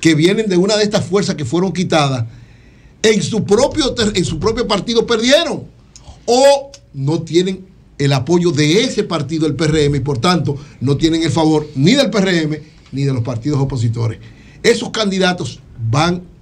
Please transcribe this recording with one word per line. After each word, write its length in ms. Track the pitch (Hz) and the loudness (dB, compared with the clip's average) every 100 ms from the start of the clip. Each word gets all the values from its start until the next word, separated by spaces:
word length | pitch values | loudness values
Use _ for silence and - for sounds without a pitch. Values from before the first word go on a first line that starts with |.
que 140 | 160 156 | 4 4
vienen 340 | 165 208 214 | 2 2 0
de 80 | 175 | 0
una 180 | 196 214 | 2 2
de 80 | |
estas 220 | 208 208 - | 0 0 0
fuerzas 300 | 190 196 160 | -2 -2 -4
que 100 | 147 | -2
fueron 260 | 165 190 | -2 -2
quitadas, 540 | 180 185 170 143 131 113 - - - - - - - | -2 0 0 0 -2 -6 -10 -20 -20 -20 -20 -20 -2
en 220 | 214 214 | 2 2
su 220 | - 220 - | 0 -4 2
propio 480 | 208 277 - 269 | 2 2 0 -4
ter-, 180 | - 208 | 0 -2
en 120 | 202 160 | 0 -2
su 120 | 165 | -2
propio 300 | 190 226 208 | -2 -2 0
partido 400 | 208 180 233 220 | -2 0 -2 0
perdieron, 560 | 233 240 294 330 180 - - - - - - - | 0 2 2 2 -6 -10 -20 -20 -20 -20 -16 0
o 460 | 240 277 277 - - - | 4 6 4 0 -18 -18
no 280 | 139 135 160 | -6 -2 -2
tienen 440 | - 156 185 190 - - - - | 0 0 0 -4 -12 -20 -20 -4
el 140 | 143 | 0
apoyo 400 | 139 - 175 175 | 0 2 2 2
de 320 | 143 151 175 | 2 2 2
ese 200 | 254 262 | 2 -2
partido, 440 | 202 165 139 165 156 | -4 -4 -4 -2 -2
el 80 | 127 | -2
P 80 | |
R 220 | 160 156 143 | 0 2 0
M, 120 | 143 | 0
y 40 | |
por 160 | 127 135 | -2 -2
tanto 400 | 175 180 - 139 - - | 0 0 0 -6 -10 -6
no 160 | 123 139 | -2 0
tienen 260 | 160 160 | 2 0
el 80 | 165 | 0
favor 380 | 170 156 156 151 131 | 2 2 2 0 0
ni 180 | 143 | 2
del 160 | 277 247 | 4 2
P 80 | 214 | 2
R 240 | 190 175 | 0 0
M 180 | 151 151 - - - | -2 -6 -10 -20 -12
ni 120 | 135 | -4
de 100 | 139 | -2
los 100 | 131 | -2
partidos 380 | 117 117 147 147 | -4 -4 -4 -2
opositores. 580 | 135 127 117 117 113 110 - - - - | -2 -2 -2 -2 -4 -6 -16 -20 -20 -4
Esos 280 | - 233 240 | 0 0 -2
candidatos 720 | - 214 190 180 180 165 - - - 113 | -4 -4 0 -2 -2 -6 -12 -20 -8 -2
van 320 | 127 170 180 - - | 0 0 -2 -8 -20